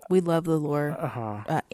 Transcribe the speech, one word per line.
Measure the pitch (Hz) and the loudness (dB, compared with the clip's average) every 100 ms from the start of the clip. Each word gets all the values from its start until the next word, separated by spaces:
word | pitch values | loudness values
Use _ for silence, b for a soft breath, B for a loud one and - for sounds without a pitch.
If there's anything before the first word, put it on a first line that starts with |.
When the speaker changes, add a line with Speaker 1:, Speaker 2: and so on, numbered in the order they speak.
| - | 2
Speaker 1:
We | 185 | 2
love | 170 165 165 | 4 0 2
the | 160 | 0
lore. | 147 147 147 160 | 2 0 0 -2
Speaker 2:
Uh-huh. | 147 120 110 104 104 | -4 -4 -6 -6 -2
Speaker 1:
Uh, | 151 - | -4 -4